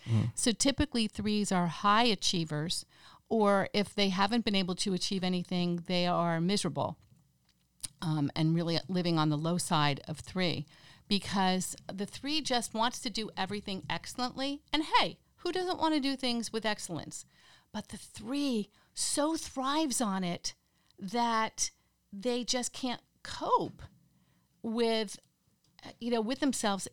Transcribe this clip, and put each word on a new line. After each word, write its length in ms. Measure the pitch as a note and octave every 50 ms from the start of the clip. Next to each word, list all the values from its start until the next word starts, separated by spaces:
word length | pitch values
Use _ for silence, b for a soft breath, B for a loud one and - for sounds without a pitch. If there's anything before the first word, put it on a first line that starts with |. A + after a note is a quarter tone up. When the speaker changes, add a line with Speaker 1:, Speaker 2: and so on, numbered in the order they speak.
| - -
Speaker 1:
Mm. 220 | A2+ G#2+ G#2+ A#2+ -
Speaker 2:
So 160 | - - B3
typically 560 | G#3+ - - C#4 C4+ - G3+ - - A#3+ A3 G#3
threes 440 | - - G3+ G#3+ G#3 G#3+ G3+ -
are 160 | G3 F3+ F3 E3+
high 360 | D3+ - - G3+ G#3 A3 A#3+
achievers, 800 | B3 G#3 - - - - F3 E3 D#3 D3+ D3 D3+ F3 - - - b b b b b b b b -
or 400 | - A3+ G#3 G3+ G3+ G3 F#3 - -
if 220 | G#3 G3+ - -
they 140 | - G3+ G3
haven't 360 | F#3 F#3 G3 G3+ A3+ A#3+ G#3+
been 100 | A3+ G3+
able 200 | G3 F#3+ F3 F#3
to 180 | - - G3+ F#3+
achieve 300 | F3+ - - G3+ F#3+ F3+
anything, 600 | F#3 F3+ F3+ F3 - F#3 F3+ F3 F3 F3 E3+ E3 -
they 180 | F#3 F3+ F3
are 360 | F3 F3 E3 E3+ E3+ E3 E3
miserable, 560 | E3+ F3+ G3+ G3+ - F3 C#3+ C#3 - - E3+ - _ _ - _ _ _ _ _ _ _ _ _ _ _ _ _ - - _ -
um, 280 | - E3 D#3 D3+ C#3+ C#3 -
and 180 | - D#3+ D#3 E3
really 240 | E3+ E3+ E3 E3 D#3 - -
living 300 | F#3+ F3+ F3 F3 E3+ D#3+
on 120 | D#3 D#3
the 80 | D3+ D3
low 200 | D#3 D#3+ F3 F3
side 440 | - - F#3 D#3 D3 D3 C#3 - - -
of 120 | D#3 -
three, 460 | - - - F#3 F#3 E3+ - - D3+ b b b b b b b b -
because 680 | G#3 G3 - - - G3+ F#3+ F#3 F#3 F#3 F#3 - - - - -
the 140 | - G3 G3+
three 360 | - - - - C#4 D4+ D#4
just 320 | C4+ - B3+ A#3+ A#3 - -
wants 260 | A3 A3 B3 B3+ -
to 100 | - B3+
do 200 | G3 A3+ A3 G3 - -
everything 460 | F#3+ F#3 G#3 G#3 G3+ - G3 F#3 - -
excellently. 720 | E3+ E3+ - - - - B3 B3+ - - C4 C#4 C#4 C#4+ _ - -
And 100 | D4+ D#4 - A4 A#4+
hey, 180 | E4+ E3+ D3 - _ _ _ _
who 140 | - F4
doesn't 280 | F4 F#4 F#4 F4+ F4+ -
want 140 | D#4 D#4+ D#4
to 60 | D4+
do 160 | B3+ C#4 C#4
things 360 | B3+ - B3 A#3+ A#3 A3 -
with 140 | - A3+ -
excellence? 600 | A3 G#3 - - - F3 D3 - - - - - b b b b b b b b b
But 160 | b G#3+ - -
the 100 | - -
three 720 | - - - - G#3+ G#3+ C4+ C#4+ C#4+ C#4 B3 G#3+ G3 - _ _ _ _ -
so 420 | - - - - - C#4+ D#4 E4
thrives 640 | D#4 - - - C4 B3+ C4 C#4+ D#4 D#4+ C#4+ A3+ -
on 220 | B3+ G#3 F#3+ F#3+ F#3
it 300 | F3 E3+ - - - - _ _ _ _ _ _ _ _ -
that 720 | G3+ F#3 G3 A#3+ A#3+ A#3 A3+ A3 A3 - - - - - - _ _ _ _ _ _ -
they 320 | - G3 F#3+ B3 A#3+ A#3+ A#3+
just 300 | - - B3+ A#3+ - -
can't 280 | - - B3+ A#3+ - - _ _ _ -
cope 580 | - - - D4 F4+ A#4+ A#4 - - - - - - - _ _ _ _ _ _ _ _ _ _ _ _ _
with, 560 | - A#3 G#3+ A#3 A#3 A3+ A3+ A3 A3 G#3 - - _ _ _ _ _ _ _ _ _ _ _ _ -
uh, 40 | - - -
you 120 | A#3 A#3+
know, 100 | A#3 A#3
with 180 | A3 G#3+ C4+ C#4
themselves 480 | D#4 C#4 A#3+ - - G#3+ G3 F#3+ - -